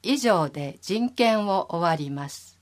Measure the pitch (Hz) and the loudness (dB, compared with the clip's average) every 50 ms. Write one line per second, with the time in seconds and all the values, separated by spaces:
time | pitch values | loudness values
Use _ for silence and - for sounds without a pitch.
0 | - 208 269 294 240 240 208 175 156 143 - 147 143 139 135 - - - 185 220 | 0 0 0 2 4 4 4 4 2 0 -2 -8 -10 -10 -10 -12 -6 -4 -2 -2
1 | 240 247 - - 240 233 220 214 208 202 196 190 - - - 170 175 170 160 151 | -2 -2 0 2 2 2 2 2 0 0 0 0 -2 -2 -4 0 0 0 0 0
2 | 147 139 139 139 143 143 - - - - _ _ | -2 -6 -6 -8 -10 -12 -14 -16 -20 -20 _ _